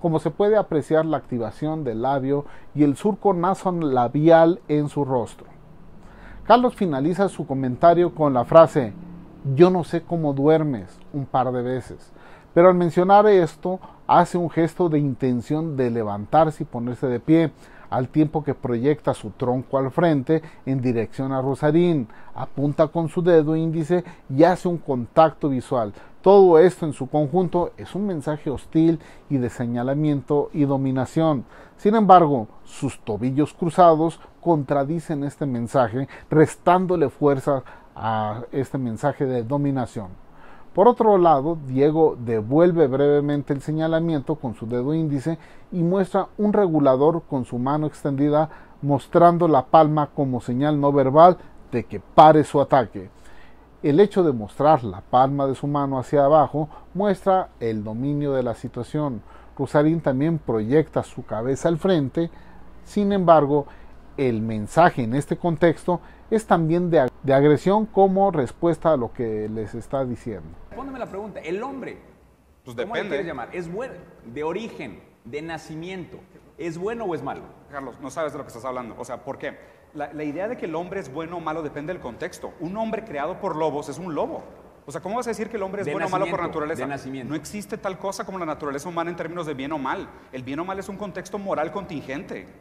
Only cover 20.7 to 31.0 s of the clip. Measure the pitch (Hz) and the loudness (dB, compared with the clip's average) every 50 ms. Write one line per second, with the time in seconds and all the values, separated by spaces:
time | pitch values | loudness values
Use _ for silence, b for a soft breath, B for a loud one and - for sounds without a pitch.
20.7 | 135 135 120 127 120 117 110 104 - - 135 131 135 131 127 135 135 - 147 151 | -4 -2 0 0 0 0 -2 -4 -6 -8 -6 -4 -4 -4 -2 -2 -4 0 0 2
21.7 | 151 170 175 180 170 147 120 - B B B B B - 131 - - - 135 147 | 4 4 4 4 2 0 -2 -4 B B B B B -10 -10 -8 -4 -2 -2 -2
22.7 | 143 - 160 143 - 165 165 151 - 185 170 180 175 160 156 147 160 160 160 165 | 2 2 0 0 2 -4 -4 -2 -2 -2 2 6 6 6 6 4 0 -2 -2 -2
23.7 | 160 170 160 139 175 180 170 B B B B - 139 131 156 170 185 170 - 180 | -2 -4 -2 0 0 -2 -2 B B B B -8 4 4 4 4 4 0 -2 -4
24.7 | 175 156 - - 139 123 120 104 - - 160 156 143 - - 151 135 127 117 - | -4 -4 -4 -4 -4 -4 -4 -2 4 4 4 4 4 -2 -4 -2 -2 -2 -4 -2
25.7 | 143 127 113 104 98 B B B B - - 185 196 202 196 185 170 156 170 185 | -2 -2 -2 -4 -6 B B B B 0 4 8 10 10 10 10 10 8 8 6
26.7 | 170 - - 156 139 - 135 123 - 151 151 135 135 180 185 170 - 175 170 - | 4 0 -6 -8 -6 -6 -8 -4 -2 -2 -2 0 0 0 0 0 0 -2 -2 -2
27.7 | - - 104 - - 175 208 208 185 156 127 156 151 151 - 160 131 117 - - | -6 -14 -16 -10 -8 -6 -6 -4 -6 -6 -4 -6 -6 -6 -6 -8 -8 -8 -10 -2
28.7 | - 160 160 165 165 156 B B B B B B 143 135 120 117 - - 127 117 | 0 2 4 4 2 0 B B B B B B -4 -2 -2 -4 -4 -6 -6 -4
29.7 | 120 120 120 131 139 147 151 151 147 139 131 - 147 147 143 - - 165 143 139 | -4 -4 -2 -2 -2 0 0 0 0 -2 -2 -2 0 0 0 -2 0 -2 0 0
30.7 | 139 135 135 135 131 131 | 0 0 0 -2 0 -2